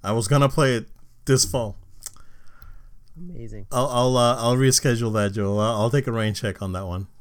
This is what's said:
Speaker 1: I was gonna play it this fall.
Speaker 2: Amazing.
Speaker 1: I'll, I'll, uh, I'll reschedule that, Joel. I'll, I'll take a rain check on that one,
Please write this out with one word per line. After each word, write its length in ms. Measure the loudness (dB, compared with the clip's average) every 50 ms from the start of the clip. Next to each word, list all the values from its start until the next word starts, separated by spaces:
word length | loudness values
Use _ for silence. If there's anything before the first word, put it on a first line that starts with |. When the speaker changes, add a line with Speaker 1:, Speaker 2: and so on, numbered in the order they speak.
| -2
Speaker 1:
I 100 | 0 0
was 140 | 0 2
gonna 220 | 4 4 4 4 4
play 240 | 4 2 2 2 2
it 140 | 0 -4 -8 -18 -20 -20 -20 -20 -10 2
this 200 | 2 4 4 4
fall. 320 | 0 0 -2 -4 -4 -8 -12 -16 -18 -20 -16 -16 -16 -16 -16 -16 -16 -16 -14 -14 -16 -16 -16 -18 -16 -18 -18 -18 -18 -20 -20 -20 -20 -18
Speaker 2:
Amazing. 520 | -16 -14 -12 -12 -12 -12 -10 -10 -12 -8 -4
Speaker 1:
I'll, 140 | -2 -2 0
I'll, 320 | 0 2 2 2 4 4
uh, 180 | 4 4 4 2
I'll 180 | 2 2 2 4
reschedule 580 | 4 4 4 4 4 2 0 0 0 0 0 0
that, 200 | 2 0 0 0
Joel. 260 | -2 -2 0 2 2
I'll, 220 | 2 2 2 2
I'll 80 | 0 2
take 160 | 2 0 0
a 40 | 0
rain 220 | -2 0 0 -2 -2
check 300 | -2 -4 -6 -6 -4 -6
on 80 | -6
that 160 | -6 -6 -6
one, 180 | -6 -6 -8 -8 -10 -14 -18